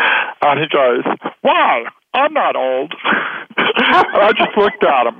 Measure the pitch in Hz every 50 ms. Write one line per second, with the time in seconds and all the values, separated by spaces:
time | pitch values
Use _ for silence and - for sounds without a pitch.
0 | - - - - - - - - - 147 143 139 156 151 - 147 135 123 120 131
1 | 131 - 101 - - 120 - _ - 262 330 349 285 190 147 117 117 117 - _
2 | _ _ - 247 277 311 320 269 190 156 131 131 127 131 131 131 143 165 - -
3 | - - - - - - - - - - - - - - - 220 254 285 262 359
4 | - - - - 202 214 226 - 349 - - 214 202 208 202 - 190 170 147 127
5 | 120 117 117 -